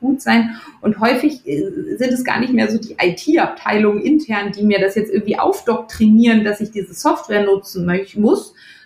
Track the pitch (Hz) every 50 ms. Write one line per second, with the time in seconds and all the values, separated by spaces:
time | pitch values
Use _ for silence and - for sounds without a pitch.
0 | 240 269 277 262 - 226 226 233 226 226 - - - - - - - 214 208 -
1 | 220 240 269 - 302 294 - - - - 147 - 196 190 - - - - 202 214
2 | 254 247 254 247 - - - 226 240 254 254 220 220 208 220 220 - - - -
3 | 180 180 170 - - 302 320 254 196 - - - - 214 208 214 214 208 208 208
4 | - 247 302 302 - - 214 202 202 202 190 202 208 208 202 190 190 196 - 220
5 | 202 - - 214 202 214 - - - - 392 - - 240 220 - - - - -
6 | 220 214 214 226 240 233 226 220 208 208 208 - 214 - - 208 180 - 175 -
7 | - 302 349 - - - 208 208 202 196 196 196 - - - 185 175 175 175 190
8 | 196 - - 208 208 247 - - - - _ _ - - - - _